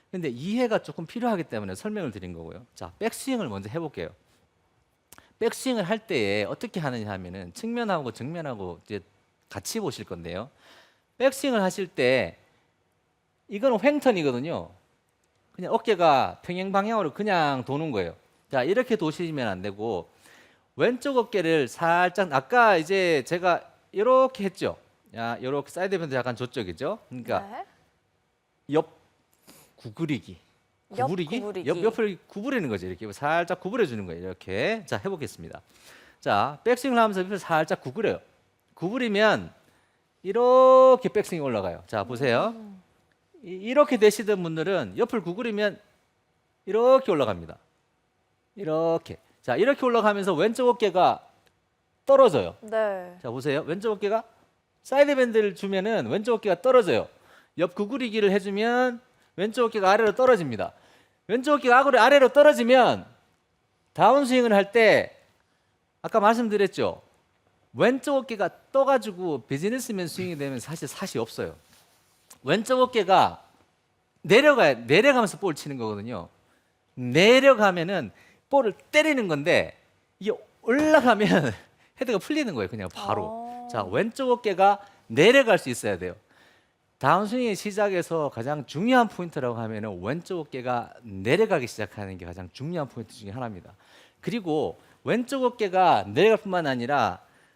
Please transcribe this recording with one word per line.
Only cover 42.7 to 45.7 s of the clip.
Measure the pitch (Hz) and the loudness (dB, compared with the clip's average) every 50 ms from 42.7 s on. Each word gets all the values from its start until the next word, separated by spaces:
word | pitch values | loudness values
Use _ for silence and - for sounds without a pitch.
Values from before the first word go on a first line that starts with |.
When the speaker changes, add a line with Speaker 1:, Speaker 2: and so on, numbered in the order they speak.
| 196 190 _ _ _ _ _ _ _ _ _ _ _ 339 240 | -20 -20 _ _ _ _ _ _ _ _ _ _ _ _ -18
Speaker 1:
이-, | 170 | -16
이렇게 | 185 185 196 226 262 294 294 294 262 | -14 -12 -8 0 2 2 4 4 4
되시던 | 202 214 214 202 - 214 202 208 185 | 6 6 6 6 4 0 -2 -2 -2
분들은 | 175 165 160 160 156 185 196 170 123 92 95 151 | -2 -4 -4 -4 -2 -2 -2 -2 -4 -4 -4 -4
옆을 | 240 - 269 220 | -2 -2 -2 -4
구부리면 | 160 170 175 220 247 233 208 208 214 202 | -4 -4 -6 -6 -6 -6 -2 -2 -2 -2